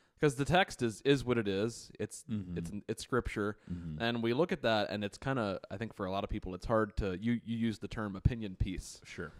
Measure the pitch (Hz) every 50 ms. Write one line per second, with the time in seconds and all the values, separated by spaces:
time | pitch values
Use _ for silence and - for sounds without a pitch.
0 | _ _ _ _ 151 147 123 131 139 - 170 185 190 - - - 123 113 101 -
1 | - 139 143 131 117 123 123 117 101 101 95 98 110 117 113 - - - - -
2 | 107 - - - - - 110 104 92 90 87 87 85 82 101 101 - - 110 -
3 | - - 127 120 - - - 113 101 104 - - _ - 87 85 85 80 76 76
4 | 117 117 120 117 113 117 120 139 180 - 185 139 123 113 110 104 101 - 101 104
5 | 101 101 - - - 135 135 127 107 101 90 - - - 95 98 117 110 - -
6 | - 92 95 98 98 - 107 104 - 92 90 90 - - 117 110 110 104 - -
7 | 110 95 90 90 110 117 120 113 - 110 117 113 113 113 101 - 101 - - 117
8 | 110 101 95 92 - - 123 117 110 98 92 - - 98 87 - - - - -
9 | - - - 98 85 76 -